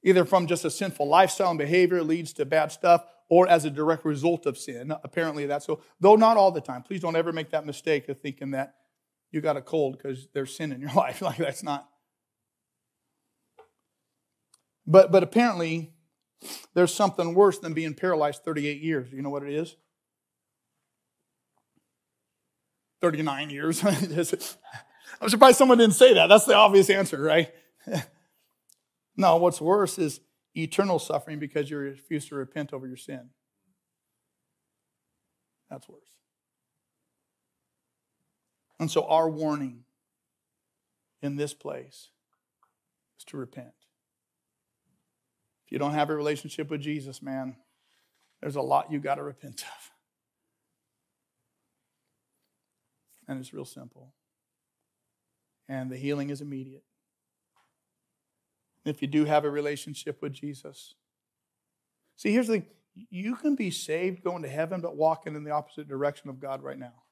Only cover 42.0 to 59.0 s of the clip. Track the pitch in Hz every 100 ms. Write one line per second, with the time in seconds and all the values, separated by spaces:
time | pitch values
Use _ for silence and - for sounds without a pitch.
42 | - _ _ _ _ _ _ _ _ _
43 | _ _ - 147 127 135 120 _ _ _
44 | _ _ _ _ _ _ _ _ _ _
45 | _ _ _ _ _ _ _ - 143 151
46 | 147 151 147 147 156 - 147 151 143 151
47 | 139 131 139 135 131 123 _ _ _ _
48 | _ _ _ _ 147 139 131 139 156 147
49 | 139 139 143 131 143 117 - - - _
50 | _ _ _ _ _ _ _ _ _ _
51 | _ _ _ _ _ _ _ _ _ _
52 | _ _ _ _ _ _ _ _ _ _
53 | _ _ - 135 127 151 135 - 123 127
54 | 131 _ _ _ _ _ _ _ _ _
55 | _ _ _ _ _ _ _ 135 131 127
56 | 135 143 143 139 143 135 131 135 _ _
57 | _ _ _ _ _ _ _ _ _ _
58 | _ _ _ _ _ _ _ _ - 147